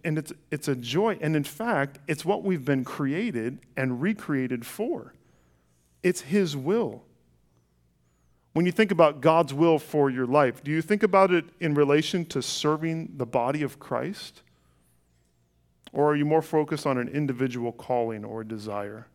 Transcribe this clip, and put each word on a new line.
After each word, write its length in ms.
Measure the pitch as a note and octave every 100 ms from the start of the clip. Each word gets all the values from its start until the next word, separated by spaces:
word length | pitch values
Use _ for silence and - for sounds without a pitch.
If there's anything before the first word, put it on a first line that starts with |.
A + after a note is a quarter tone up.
| E3+
and 120 | D#3
it's, 140 | D3+ - _
it's 180 | D3 -
a 60 | C3
joy. 420 | A#2 D3 A3 F#3+
And 160 | D#3 D#3
in 80 |
fact, 560 | C#3+ - A#3 F3+ C#3 - -
it's 160 | D3+
what 200 | D#3+ G#3
we've 200 | G3 F3
been 220 | C3 C3+ B2
created 760 | - C#3 D3+ A#3 B2+ A2+ C3+ - -
and 260 | C3 B2
recreated 640 | E3+ G#3 - C#3+ B2+ B2 A#2
for. 480 | - A#3 E4 - _ _ _ _ _ _ _ _ _
It's 200 | F3+ F3+
His 340 | C3+ G3+ F3+ C#3+
will. 480 | C3+ A3 F3 A2 - _ _ _ _ _ _ _ _ _ _ _ _ _ _
When 120 | D#3 F3
you 60 |
think 200 | E3+ G#3+
about 280 | F3 D#3+ D3
God's 340 | D3 E3 D3+
will 260 | C#3 E3+ D#3
for 300 | - D3+ C#3
your 180 | B2+ B2
life, 360 | C#3+ C3+ A2+
do 80 | C#3+
you 100 | D#3
think 220 | D#3+ G#3
about 280 | G#3+ G3 F#3+
it 120 | F3 - _
in 140 | E3
relation 500 | D3 C#3+ C#3+ D3 F#3 E3
to 140 | C#3
serving 760 | - - D3 D#3 E3 D#3+ D#3+ C3+
the 80 | A#2+
body 380 | B2 A#2+ D3+
of 160 | C#3+ -
Christ? 600 | - A#2+ C#3 G#3 - - _ _ _ _ _ _ _ _ _ _ _ _ _ _ _ -
Or 160 | D3
are 40 | D3
you 100 | D3
more 160 | D#3+
focused 460 | D#3 D#3 D3+ D3+ D3
on 100 | B2+
an 100 | A#2+
individual 640 | D3 C#3+ B2 C3 B2 A#2+
calling 540 | A2+ - B2 A#2 A2 G#2+
or 180 | A2
desire? 600 | A2 A2 G#2+ G#2 G2+ G#2+ A#2